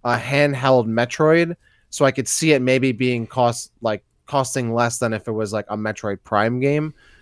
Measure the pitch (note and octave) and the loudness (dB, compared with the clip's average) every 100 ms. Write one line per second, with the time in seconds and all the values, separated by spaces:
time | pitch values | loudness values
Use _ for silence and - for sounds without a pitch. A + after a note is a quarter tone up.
0 | B2 A#2 A2+ C#3 D3 C3+ C3+ C3 A2 A2+ | -2 -2 0 0 2 2 4 4 4 0
1 | B2 - D#3 E3 E3+ E3+ _ _ _ - | -2 0 2 4 2 -4 _ _ _ 0
2 | C#3 C3+ A#2+ - D#3+ C#3+ B2+ C3 C3 A2 | 0 0 -4 0 2 2 4 2 2 0
3 | B2+ A#2+ A2+ - A#2+ A#2 - _ A2+ G#2 | -2 -2 -4 0 0 0 -8 _ -4 -4
4 | - _ - C#3+ C3 C3+ A#2+ A2+ A#2 - | -8 _ -4 -2 -2 -2 -2 0 0 0
5 | A#2 A2 - A2 G#2+ G#2+ G2+ G#2+ G#2+ G#2+ | -2 -4 -6 -6 -4 -4 -6 -6 -6 -6
6 | G#2+ G2+ - G#2 A2 B2 C3+ D3 D3+ - | -6 -8 -2 0 2 0 0 0 -4 -10
7 | _ _ | _ _